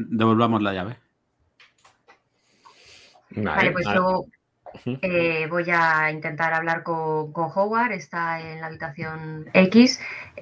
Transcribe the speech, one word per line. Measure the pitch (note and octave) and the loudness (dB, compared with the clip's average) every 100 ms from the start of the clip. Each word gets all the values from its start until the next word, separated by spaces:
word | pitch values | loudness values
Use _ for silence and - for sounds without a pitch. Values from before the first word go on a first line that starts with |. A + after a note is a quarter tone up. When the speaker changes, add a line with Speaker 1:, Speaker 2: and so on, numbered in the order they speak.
| A2 | -4
Speaker 1:
devolvamos | A2+ A2+ A2 A#2 A2 | 2 4 6 4 2
la | G#2 | 0
llave. | F#2+ F#2+ B2+ _ _ _ _ _ _ - _ - _ _ _ _ _ _ _ - - - - - - _ | -2 -6 -10 _ _ _ _ _ _ -20 _ -20 _ _ _ _ _ _ _ -20 -20 -20 -20 -20 -20 _
Speaker 2:
Vale, | G#2+ | -4
Speaker 3:
Vale, | G#2 D#3+ F#3+ | -2 2 2
pues | - G#2 | 0 0
Speaker 2:
vale. | G3 | 2
Speaker 3:
yo, | F#3 F#3 - _ _ _ - | 2 0 -4 _ _ _ -20
Speaker 2:
Ujú. | - B2 C3 | -10 -8 -4
Speaker 3:
eh, | F#3 F3 E3 D#3+ D#3 | -2 0 0 0 -2
voy | F3 E3+ | -2 0
a | E3+ E3 D#3 D#3 | 2 4 2 0
intentar | D#3 D#3+ D3+ E3 | -2 -6 -2 0
hablar | E3 E3 E3 | 0 0 -2
con, | E3+ D#3+ D#3 D#3 D3+ | -2 -2 -2 -2 -4
con | E3+ D#3+ | -4 -2
Howard, | G3 G#3 A3+ A#3+ | 0 0 2 0
está | F#3 - E3+ E3+ E3 | -4 -8 -6 -4 -4
en | D#3+ D#3+ | -8 -12
la | D#3+ | -12
habitación | D#3+ D#3+ D3+ D#3+ D#3+ D#3 D#3 - | -10 -12 -8 -10 -8 -10 -10 0
X. | - F#3+ A3+ B3+ - - - - - | 4 6 8 6 4 -10 -14 -16 -2